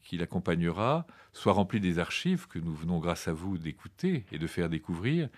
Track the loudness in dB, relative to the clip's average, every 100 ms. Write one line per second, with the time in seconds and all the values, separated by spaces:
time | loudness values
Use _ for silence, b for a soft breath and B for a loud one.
0 | -8 -4 -2 -2 2 2 2 2 2 0
1 | -2 b b 0 4 4 4 2 2 2
2 | 0 0 0 0 -2 -6 -4 -4 0 0
3 | 0 -2 -2 -4 -4 -4 -6 -10 -16 -4
4 | 0 0 -4 -4 -4 0 0 -2 -4 -2
5 | 0 0 -2